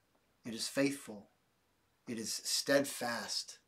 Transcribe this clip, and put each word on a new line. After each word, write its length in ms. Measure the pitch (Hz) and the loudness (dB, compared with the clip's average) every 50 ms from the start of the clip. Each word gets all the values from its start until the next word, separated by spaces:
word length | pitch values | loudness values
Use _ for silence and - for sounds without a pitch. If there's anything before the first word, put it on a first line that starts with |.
| _ _ _ _ _ _ _ _ - | _ _ _ _ _ _ _ _ -10
it 80 | 123 113 | -8 -6
is 140 | 113 - | -4 -6
faithful, 600 | - - 139 139 139 139 139 - 110 104 101 101 - _ _ _ _ _ _ _ _ _ _ _ _ _ _ _ | -2 2 2 2 2 2 -2 -8 -12 -14 -14 -16 -20 _ _ _ _ _ _ _ _ _ _ _ _ _ _ _
it 100 | - 117 | -8 -6
is 240 | 113 110 - - - - | -4 -4 -4 -4 -4 -2
steadfast, 1160 | - - - - - 139 143 135 - - - 127 120 117 110 104 - - - - - - - _ | 0 0 0 4 6 6 6 6 4 -2 -4 -2 -2 -2 -2 -2 -2 -4 -4 -4 -6 -12 -18 _